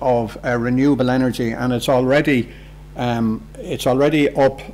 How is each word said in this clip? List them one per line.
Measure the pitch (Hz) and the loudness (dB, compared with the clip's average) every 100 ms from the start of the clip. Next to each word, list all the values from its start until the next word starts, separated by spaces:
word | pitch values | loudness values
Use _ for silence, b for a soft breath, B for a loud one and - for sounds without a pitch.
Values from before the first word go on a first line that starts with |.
of, | 135 120 110 - | 0 0 0 -6
uh, | 131 120 | -4 -2
renewable | 120 127 143 135 127 | 0 2 2 2 2
energy, | 131 127 113 117 | 0 0 -2 -4
and | 117 127 | -2 -2
it's | 123 - | -2 0
already, | 127 127 143 147 131 107 B B B B - | 2 2 2 2 0 -2 B B B B -6
um, | 123 117 113 110 - - | -4 -2 -2 -4 -8 -14
it's | 180 135 135 | -8 -4 0
already | 131 147 156 139 - | 2 2 2 0 2
up | 135 - - | 2 0 -10